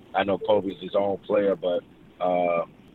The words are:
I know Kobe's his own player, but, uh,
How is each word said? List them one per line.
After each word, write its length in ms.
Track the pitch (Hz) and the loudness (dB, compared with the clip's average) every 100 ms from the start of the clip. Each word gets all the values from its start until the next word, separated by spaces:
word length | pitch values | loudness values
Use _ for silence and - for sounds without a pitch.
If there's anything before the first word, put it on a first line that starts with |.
| - | -6
I 100 | 92 | -2
know 140 | 98 95 | 0 -2
Kobe's 420 | 87 107 95 85 | 2 2 0 -8
his 140 | 90 | -4
own 240 | 101 101 95 | -2 -2 -4
player, 380 | - 104 101 90 | 0 0 2 0
but, 260 | 92 87 - - - - | 0 -2 -4 -18 -20 -4
uh, 440 | 90 90 87 85 80 - - | 0 2 2 0 -4 -12 -20